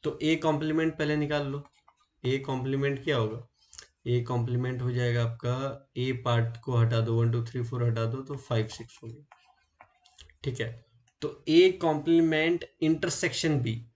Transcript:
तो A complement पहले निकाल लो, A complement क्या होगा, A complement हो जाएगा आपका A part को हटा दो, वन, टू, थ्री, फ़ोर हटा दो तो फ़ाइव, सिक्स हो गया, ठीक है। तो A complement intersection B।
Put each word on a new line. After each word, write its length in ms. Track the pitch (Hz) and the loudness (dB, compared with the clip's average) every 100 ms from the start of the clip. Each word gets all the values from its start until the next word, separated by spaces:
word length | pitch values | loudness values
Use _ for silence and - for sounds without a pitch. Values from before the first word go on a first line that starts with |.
तो 140 | 151 - | -8 -4
A 140 | 151 160 | 0 0
complement 560 | 160 147 156 156 160 156 | 2 0 0 0 0 -2
पहले 180 | 151 151 | -2 0
निकाल 320 | 147 147 143 | 0 -2 -4
लो, 160 | 139 143 _ _ _ _ _ | -8 -10 _ _ _ _ _
A 160 | 127 135 | -2 -2
complement 600 | 135 131 131 135 139 135 | -2 -4 -2 -2 -2 -2
क्या 140 | - 135 | -2 0
होगा, 280 | 110 113 - _ _ - - _ - | 0 -4 -14 _ _ -20 -20 _ -2
A 160 | 120 | -2
complement 580 | 120 123 117 123 127 127 | 0 -2 0 0 -2 -2
हो 100 | 123 | -2
जाएगा 320 | 123 123 120 | 0 0 0
आपका 320 | 117 117 120 127 135 135 _ - | -2 -2 -4 -2 -4 -8 _ -6
A 140 | 127 120 123 | -4 -2 0
part 320 | 117 113 - | 0 0 -4
को 140 | - 123 | -2 2
हटा 220 | 117 117 | 4 2
दो, 140 | 113 113 | 2 2
वन, 160 | 117 | 2
टू, 120 | 120 | 2
थ्री, 200 | 117 127 | -2 -6
फ़ोर 200 | 117 120 | -4 -2
हटा 220 | 120 113 113 | 0 0 -2
दो 160 | 131 | -4
तो 140 | 135 139 | -8 -12
फ़ाइव, 300 | - 117 107 | -2 -2 -2
सिक्स 320 | - 113 - | -6 -16 -16
हो 40 | 113 | -18
गया, 160 | 120 147 - _ _ _ _ - _ _ _ - _ | -18 -20 -20 _ _ _ _ -20 _ _ _ -20 _
ठीक 180 | 139 120 | -8 -6
है। 100 | 110 - - _ _ _ | -8 -8 -20 _ _ _
तो 60 | - - - | -10 -8 4
A 220 | 160 185 185 | 8 8 6
complement 880 | 170 151 147 165 165 156 160 175 - _ | 0 0 4 4 6 4 2 0 -4 _
intersection 760 | 156 160 175 - 170 - 165 - | 0 2 0 -2 -4 -2 0 0
B। 160 | 117 113 - | 0 -4 -8